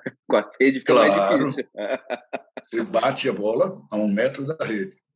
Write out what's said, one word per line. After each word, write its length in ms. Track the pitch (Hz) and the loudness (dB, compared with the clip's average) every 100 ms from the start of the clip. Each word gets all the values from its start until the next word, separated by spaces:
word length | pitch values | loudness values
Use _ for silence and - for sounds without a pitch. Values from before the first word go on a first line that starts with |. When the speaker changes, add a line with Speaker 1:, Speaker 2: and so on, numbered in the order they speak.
| - | -10
Speaker 1:
<laughs> 140 | - - | -14 0
Com 60 | 110 | 0
a 140 | - - | 0 2
rede 180 | 135 135 | 2 2
fica 140 | - | 2
mais 180 | 120 107 98 | 4 6 4
Speaker 2:
Claro. 300 | 98 101 143 | 2 2 0
Speaker 1:
difícil. 220 | 135 - | -4 -8
<laughs> 960 | - 104 127 - 120 _ 127 - - - | -10 -6 -6 -6 -10 _ -14 -12 -20 -8
Speaker 2:
Você 140 | 117 | -6
bate 440 | 107 110 127 135 135 | -2 0 0 0 -2
a 60 | |
bola 500 | 98 104 120 190 - - | -2 -2 0 0 -2 -8
a 40 | 107 | -2
um 100 | 107 | 0
metro 380 | 101 127 135 139 | 2 0 -2 -8
da 180 | 160 | -6
rede, 380 | 104 107 95 - _ | -4 -4 -6 -10 _